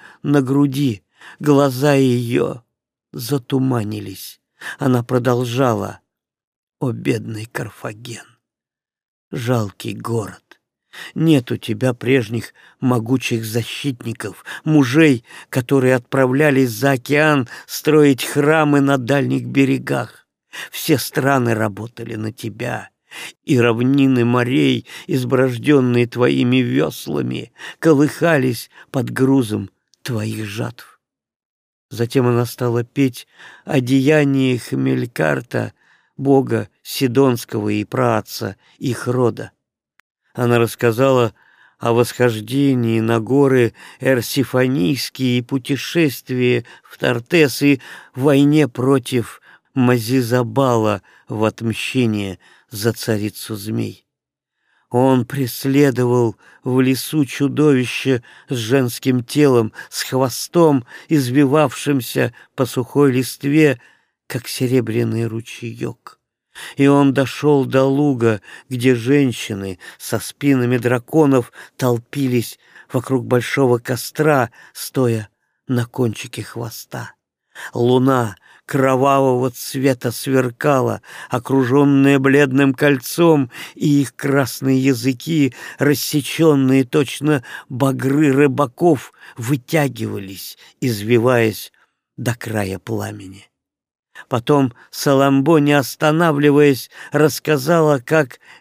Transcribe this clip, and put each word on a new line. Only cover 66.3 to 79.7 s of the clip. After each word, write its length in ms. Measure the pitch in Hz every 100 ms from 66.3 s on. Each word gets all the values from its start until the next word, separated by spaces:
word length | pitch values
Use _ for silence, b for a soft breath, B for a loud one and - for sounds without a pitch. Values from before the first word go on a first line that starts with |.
| _ _ B B B
И 100 | 139
он 260 | 143 139
дошёл 520 | 131 127 - 147 143
до 180 | 127 135
луга, 580 | 135 135 147 127 117 107 B B B
где 260 | 127 127
женщины 880 | 123 117 143 135 113 - 101 98 92 B B
со 220 | - 113
спинами 580 | - - 143 135 120 123
драконов 720 | 120 123 - 160 147 135 117 B B -
толпились 840 | 131 120 - 143 131 123 113 - b b b
вокруг 340 | 131 123 131 113
большого 520 | 123 117 - 131 120
костра, 760 | 123 123 - - 156 143 117 b b
стоя 560 | - - 135 123 113 101 _ _ _ -
на 180 | 123
кончике 600 | 120 - 120 101 117 -
хвоста. 720 | - 120 120 - - 120 113 - _ _ _ B B
Луна 640 | - 120 127 131 131 113 95 b b b
кровавого 840 | 139 135 127 139 139 135 123 127
цвета 640 | - -